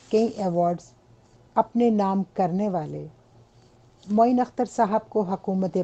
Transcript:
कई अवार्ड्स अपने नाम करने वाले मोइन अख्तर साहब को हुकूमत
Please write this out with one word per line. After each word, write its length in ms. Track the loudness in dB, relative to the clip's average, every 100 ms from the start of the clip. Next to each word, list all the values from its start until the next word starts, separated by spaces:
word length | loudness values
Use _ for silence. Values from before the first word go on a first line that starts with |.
| -2
कई 200 | 0 0 0
अवार्ड्स 500 | -2 0 0 -2 -8 _ _ _ _ _ _ -2
अपने 340 | 0 2 2
नाम 340 | 2 0 0 -2 -2
करने 320 | -2 0 -2
वाले 400 | -4 -6 -10 -14 -18 _ -20 _ _ _ _ _ _ -2
मोइन 320 | 2 4 2
अख्तर 280 | -2 -4 -4
साहब 400 | 0 0 0 -2
को 120 | -2
हुकूमत 540 | -2 -4 -4 -2 -2 -2